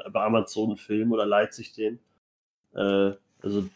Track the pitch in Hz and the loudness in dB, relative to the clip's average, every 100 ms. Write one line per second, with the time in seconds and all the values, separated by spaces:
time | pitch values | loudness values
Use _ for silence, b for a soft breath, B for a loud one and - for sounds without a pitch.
0 | - 110 107 113 104 107 110 101 - 107 | -2 0 2 2 0 -2 -2 -4 -4 -2
1 | 113 113 104 104 107 - 110 - 107 117 | 0 0 2 2 2 -2 -14 -4 -4 -4
2 | _ _ _ _ _ _ _ - 101 98 | _ _ _ _ _ _ _ -2 0 2
3 | 98 98 _ _ 98 101 95 | 2 0 _ _ -4 -4 -4